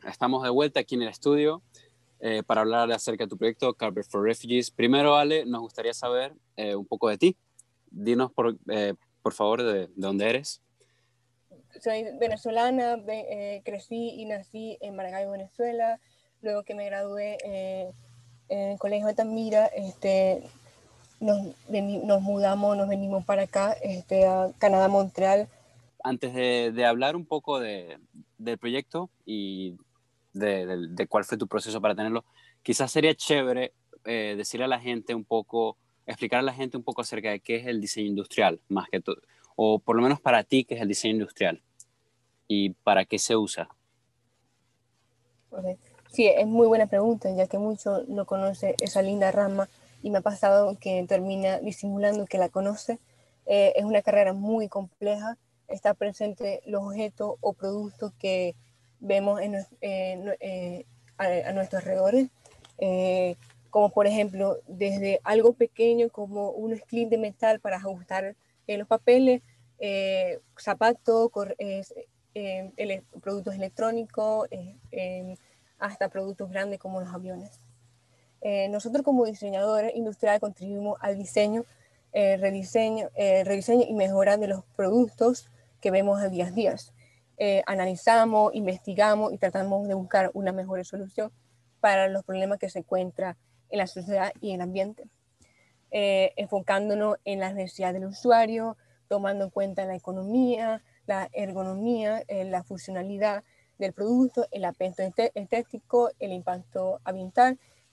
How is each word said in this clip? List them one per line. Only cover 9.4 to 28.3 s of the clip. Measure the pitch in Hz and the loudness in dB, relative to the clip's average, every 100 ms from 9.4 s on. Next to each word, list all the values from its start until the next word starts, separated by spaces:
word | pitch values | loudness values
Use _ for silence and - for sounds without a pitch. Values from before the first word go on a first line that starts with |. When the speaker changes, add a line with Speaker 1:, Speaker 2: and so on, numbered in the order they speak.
| 104 117 | 0 2
Speaker 1:
de, | 120 101 87 | 0 -2 -4
de | 101 | -6
dónde | 98 98 107 | -4 -2 0
eres. | 123 147 - _ _ _ _ _ _ _ _ _ - _ - | -2 -4 -14 _ _ _ _ _ _ _ _ _ -20 _ -8
Speaker 2:
Soy | - 220 220 262 | -4 -2 -4 -4
venezolana, | 233 214 233 220 240 262 240 233 | -2 -2 -4 0 2 2 0 -2
ve-, | 202 220 - | -6 -8 -8
eh, | 208 202 202 | -8 -8 -10
crecí | - 202 - 226 233 - | -10 -12 -10 -8 -8 -8
y | 220 | -10
nací | 208 196 220 220 - | -10 -10 -14 -12 -12
en | 202 196 | -12 -10
Maracaibo, | 185 190 196 | -8 -6 -6
Venezuela. | 196 190 - 240 233 226 226 _ _ _ _ | -8 -10 -6 -4 0 -2 -4 _ _ _ _
Luego | 220 208 | -6 -6
que | 202 208 | -6 -8
me | 202 | -8
gradué, | 196 202 202 208 208 202 | -6 -6 -6 -6 -8 -8
eh, | 196 190 190 185 - - - _ _ - | -8 -8 -8 -10 -14 -20 -20 _ _ -8
en | 202 196 | -4 -4
el | 202 | -4
Colegio | 202 208 214 | -4 -2 -2
Altamira, | 208 226 220 226 214 214 | 0 -2 -2 0 4 4
este, | - 196 - 196 190 190 190 - - - _ _ _ _ - | 0 -8 -4 0 4 4 0 -4 -20 -20 _ _ _ _ -6
nos | 214 202 196 - - | 0 0 -2 -12 -6
veni-, | 208 202 202 | -4 -2 -2
nos | 220 196 | 2 2
mudamos, | 196 202 196 202 202 202 | 2 2 2 2 2 2
nos | 196 | 0
venimos | 196 196 196 | -2 -2 -2
para | - 196 | 0 0
acá, | 196 196 202 - | 0 0 0 -2
este, | 202 185 - 190 185 | -4 -8 0 4 6
a | 185 185 - | 4 0 2
Canadá, | 208 190 196 | 4 6 6
Montreal. | 202 196 - 190 196 208 _ _ _ _ - - | 4 2 2 4 4 2 _ _ _ _ -10 -6
Speaker 1:
Antes | 127 127 | -4 -4
de, | 127 123 123 117 113 | 0 2 2 2 4
de | 120 | 4
hablar | 117 131 165 | 4 0 -2
un | 165 | -4
poco | 156 143 139 | -6 -2 -2
de, | 117 101 87 71 _ - - | -2 -6 -10 -18 _ -20 -20